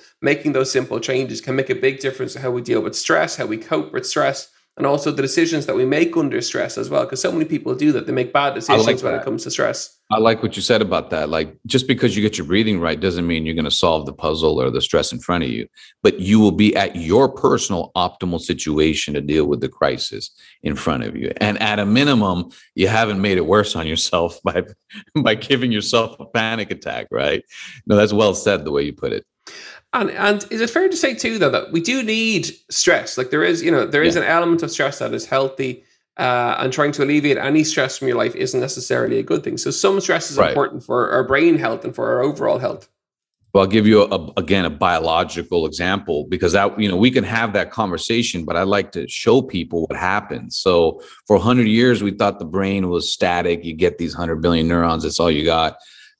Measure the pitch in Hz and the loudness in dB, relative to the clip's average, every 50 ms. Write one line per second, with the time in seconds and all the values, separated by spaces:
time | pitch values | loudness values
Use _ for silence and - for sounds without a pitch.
0 | - _ _ - - 135 143 143 - 156 135 131 131 127 - 131 123 - 120 117 | -20 _ _ -2 0 0 0 0 0 -2 0 0 0 0 0 -2 -2 -2 -4 -6
1 | - - 131 131 135 123 113 110 - 135 131 135 135 131 127 127 - 135 131 131 | -4 -2 -2 -2 -2 -4 -6 -10 -6 -4 -2 -2 -2 -2 -2 0 0 0 0 0
2 | - 135 127 - 131 - - - 131 127 123 123 117 120 117 110 - - - - | -4 -6 -6 -6 -8 -8 -8 -6 -6 -4 -4 -4 -2 0 0 0 0 -2 -4 -4
3 | - - 156 160 156 - - - 127 104 110 113 - - 160 156 151 - - - | -2 0 2 2 0 0 -2 -6 -6 -6 -6 -6 -6 -4 -2 -2 -2 -2 -6 -6
4 | - - - 151 139 139 135 - - - _ _ _ _ - - 160 139 143 147 | -6 -4 -2 0 0 0 0 -4 -8 -16 _ _ _ _ -8 -2 0 2 2 2
5 | 147 165 143 139 135 131 - 170 165 165 165 147 135 - - - 127 131 143 156 | 0 -2 -2 0 -2 0 2 2 2 2 2 -2 -2 -2 0 0 2 2 2 0
6 | 170 170 - 165 151 135 - - 120 - - - - - - - 113 123 143 135 | 0 0 0 0 0 0 -2 -4 -4 -4 -4 -4 -4 -4 -6 -8 -6 -2 -2 -2
7 | 123 - 135 131 - 180 180 165 156 156 156 143 - 127 127 127 147 151 139 117 | -2 -2 -4 -4 -4 -2 0 -2 -2 -2 -4 -4 -4 -4 -4 0 2 2 2 0
8 | 110 - 131 131 139 123 - 143 143 139 - - 117 - 104 110 110 117 117 - | -2 -2 -2 -2 -2 0 0 0 0 0 -2 -4 -2 2 2 4 4 4 2 0
9 | 127 127 - - - 135 - 135 - - - - 131 110 - - - - _ _ | 0 -2 -4 -4 -4 -4 -6 -6 -6 -6 -4 -2 -2 -2 -2 -4 -10 -14 _ _
10 | _ - 110 110 110 113 117 113 - 107 - 101 92 - 120 110 107 92 95 80 | _ -2 0 2 4 4 4 2 0 -4 -4 -2 0 2 4 4 2 2 0 -2
11 | 76 - 90 78 76 76 80 80 78 76 - - - - - 131 127 - 131 - | -2 -2 -4 -2 -2 -2 -2 -2 -2 -4 -6 -12 -6 -2 0 0 2 0 0 2
12 | - 120 95 104 104 107 - - 80 73 90 104 113 107 104 87 85 82 80 76 | 0 0 0 2 0 0 -2 -2 -4 0 0 2 2 2 0 0 0 -2 -2 0
13 | 87 95 87 87 87 85 82 80 80 80 80 82 76 73 73 - - 85 80 78 | -2 -2 -2 -2 -2 -2 -2 -2 -2 -4 -2 -2 -2 -2 -2 0 2 2 2 2
14 | 73 69 67 - - 76 78 78 80 78 80 67 64 65 62 67 - - - 78 | -2 -4 -8 -4 -4 -2 -2 0 2 2 2 2 0 -2 -2 -2 -2 0 0 0
15 | 71 - - 62 - - 90 87 78 65 57 57 58 - _ - - - _ _ | 0 -2 -6 -8 -4 -2 -2 -2 -2 -2 -4 -6 -8 -12 _ -20 -20 -20 _ _
16 | - 104 - - 92 95 107 110 107 101 87 82 107 104 - 98 98 92 - 87 | 2 2 2 2 2 4 6 8 8 6 6 6 4 4 4 2 0 -2 -2 -6
17 | 80 80 95 120 135 127 - - - 135 - - - - 101 85 82 - - 92 | -2 2 4 4 4 4 2 0 0 2 2 2 0 -2 -4 -4 -4 -4 -2 -2
18 | 87 87 - - 95 90 85 82 - - 87 71 - 78 76 76 78 80 76 - | -2 -2 -2 -4 -6 -4 -4 -4 -2 -4 -4 -4 -2 -2 2 2 2 2 2 0
19 | - - 73 71 71 71 76 78 73 73 73 60 62 65 - - - 69 64 62 | -2 -4 -4 -4 -2 0 0 2 2 2 0 -2 -4 -6 -4 -2 -2 -2 0 -2
20 | - - - 53 - - _ _ - - - _ - - 73 - - - 76 64 | -6 -8 -10 -12 -14 -14 _ _ -20 -20 -16 _ -6 -6 -6 -4 -2 -2 -2 -2
21 | 57 53 - - - - - - - 107 101 - 110 107 107 104 104 101 110 127 | -4 -6 -8 -8 -8 -8 -4 -2 -2 -2 0 0 -2 -2 0 0 0 2 2 2
22 | 143 147 135 113 104 98 90 87 85 - - - - _ - - 95 95 104 110 | 4 4 4 2 2 2 0 -2 -4 -6 -10 -20 -20 _ -4 0 0 2 2 2
23 | 117 107 101 95 98 104 95 90 80 78 98 104 101 - - 87 82 80 80 - | 2 2 0 0 0 2 2 2 2 4 4 4 2 2 -2 -4 -4 -4 -2 -2
24 | - - - 87 85 85 - - - 90 80 90 90 - - _ _ _ - - | -2 0 0 0 0 0 -2 -4 -6 -4 -2 -2 -4 -6 -8 _ _ _ -20 -20
25 | - _ - 156 127 120 110 110 - - 139 123 127 123 113 104 101 - 127 117 | -12 _ -2 0 2 2 2 0 0 0 0 2 2 0 0 -2 0 0 2 2
26 | 113 107 - - - - - 117 110 113 113 113 101 - 90 - - - - 60 | 2 0 -4 -14 -12 -6 -4 -2 -2 -2 -2 -4 -6 -6 -8 -10 -8 -8 -8 -8
27 | 50 - 50 55 69 73 95 - - _ - - - - - - - - 104 101 | -8 -6 -4 -2 0 0 0 -2 -4 _ -18 -20 -20 -20 -20 -10 -2 2 4 4
28 | 107 101 104 104 110 101 90 - - 107 98 85 73 78 71 71 71 73 69 - | 4 4 4 4 4 2 2 2 0 0 0 0 -2 -2 -2 -2 -2 -2 -6 -6
29 | - 62 52 50 - _ _ _ - - - - - - - - _ _ - 254 | -6 -4 -4 -6 -8 _ _ _ -20 -20 -20 -20 -20 -20 -20 -20 _ _ -4 -2
30 | 208 - - - - 202 208 208 - - 233 220 226 226 - 330 370 370 370 - | -2 -2 -2 0 0 0 0 0 -2 -6 -4 -4 -2 -2 0 2 0 0 0 0
31 | - 269 240 - - 226 226 214 170 139 120 - - - - 170 165 - 247 269 | -2 -2 -2 -2 -4 -4 0 2 2 2 2 0 -2 -2 -2 -2 0 0 -2 -2
32 | 240 214 220 220 226 226 214 170 143 - - - _ - - - - 175 165 - | 0 -2 -2 0 0 0 0 -2 -2 -4 -10 -14 _ -8 -4 0 2 2 2 2
33 | - - - 131 127 - 151 151 170 175 170 160 - 170 165 135 107 - - 147 | 0 -4 -6 -6 -4 -2 0 0 2 2 0 0 0 2 2 2 2 2 2 2
34 | 156 - 170 165 - - 165 170 175 170 170 165 170 147 - - 143 139 143 - | 2 2 2 2 2 2 2 2 2 2 0 0 0 -2 -2 -2 -2 -2 -2 -4
35 | 117 117 113 - - - 139 135 135 135 135 - 135 127 117 - _ _ _ _ | -6 -4 -6 -6 -4 -2 0 0 0 0 -2 -4 -6 -6 -6 -10 _ _ _ _
36 | _ _ _ - 113 127 123 123 120 123 - - - 131 127 - 147 147 147 147 | _ _ _ -2 0 0 2 2 0 0 0 0 -2 -2 0 2 0 0 0 0
37 | 139 139 147 151 147 147 131 - - 139 147 156 151 151 - 151 131 135 - - | 0 2 2 2 2 2 2 2 0 2 2 2 2 2 0 0 0 -2 -2 -4
38 | 135 131 120 117 110 120 120 - - 127 - 127 123 139 - - 131 - 127 123 | -4 -2 0 0 0 0 -2 -4 -4 -2 -2 -2 -2 -4 -6 -6 -4 -2 -2 0
39 | 120 117 117 - - - - - - - 117 120 - 139 - - - 196 196 196 | 0 0 -2 -2 -2 0 -2 -2 -2 -4 -6 -6 -4 -4 -4 0 0 2 2 2
40 | 185 - 170 165 160 - 143 135 98 - - 143 143 - - 127 - - 120 123 | 0 0 -2 -2 -2 -4 0 2 2 2 2 0 -2 -2 -4 -8 -6 -2 -2 0
41 | 117 - - 131 131 - 135 143 160 170 160 147 131 117 113 113 - 120 127 - | 0 2 0 0 0 2 2 4 4 4 4 4 2 -2 -4 -4 -6 -8 -8 -4
42 | 117 113 120 123 127 147 147 - 135 113 - - 123 - - - - _ _ _ | -2 -2 0 0 0 0 -2 -2 0 0 0 0 -2 -4 -6 -8 -14 _ _ _
43 | _ _ _ _ _ _ _ _ _ _ - 98 95 95 101 110 104 107 110 104 | _ _ _ _ _ _ _ _ _ _ 4 4 4 6 4 4 6 8 8 8
44 | 101 - 98 90 78 76 - - 90 - 98 98 90 82 76 73 95 90 87 80 | 6 6 2 -2 -4 -4 -4 -4 0 2 2 2 2 0 -2 0 2 2 2 2
45 | 80 82 80 85 90 85 - 85 82 - 87 87 80 76 76 - 87 90 98 98 | 2 2 2 2 0 0 -2 -8 -6 -2 -2 0 0 -2 -2 -2 -2 -2 -2 -2
46 | - - 80 73 76 76 90 87 90 87 80 101 98 101 - 107 107 101 92 90 | -2 -2 -4 -4 -4 -4 -4 0 0 2 2 4 2 2 0 0 -2 0 2 4
47 | 110 127 127 127 107 98 113 113 117 110 101 101 87 - - 120 110 95 87 80 | 4 4 4 2 0 0 -2 -2 -2 0 0 -2 -2 -2 -2 -4 -2 -2 -2 -4
48 | - - 113 117 117 - - 87 80 76 82 85 95 98 101 101 95 - - 87 | -4 -2 -2 0 0 -2 -4 -6 -4 -4 -2 0 0 2 2 0 0 -2 -6 -8
49 | - 62 - - - 117 117 135 131 127 - 92 82 78 87 85 80 - - - | -8 -8 -8 -2 2 4 4 4 4 0 -4 -6 -6 -4 -4 -4 -4 -4 -4 -4
50 | - 92 98 104 - - - 60 - - - - - 95 90 85 82 80 78 - | -2 -2 -2 -2 -4 -6 -10 -10 -10 -10 -8 -2 0 2 4 4 4 2 0 -4
51 | - - - - _ - 104 95 90 117 123 127 117 107 107 113 123 127 120 98 | -10 -20 -20 -8 _ 2 2 4 4 4 4 4 4 4 4 4 4 4 4 2
52 | 104 101 90 101 104 101 98 - 98 78 82 98 98 98 98 98 92 90 87 87 | 0 -2 0 0 0 0 0 -2 -6 -6 -4 -2 0 0 0 0 0 0 -2 -2
53 | - - - - 95 90 87 87 87 87 85 80 - 85 80 78 90 87 - - | -2 -2 -2 0 0 0 0 0 0 0 -2 -2 -4 -8 -4 0 0 0 0 0
54 | 87 80 - - 85 82 82 78 80 87 85 82 80 82 85 85 85 85 82 80 | -6 -6 -6 -6 -6 -4 -4 -2 0 0 2 2 2 2 2 2 2 2 0 0
55 | 80 78 76 - 85 85 78 73 76 82 82 80 80 78 - - - - - - | -2 -4 -2 0 2 2 2 2 0 0 2 2 0 -2 -4 -6 -18 -20 -20 -20
56 | - - _ | -20 -20 _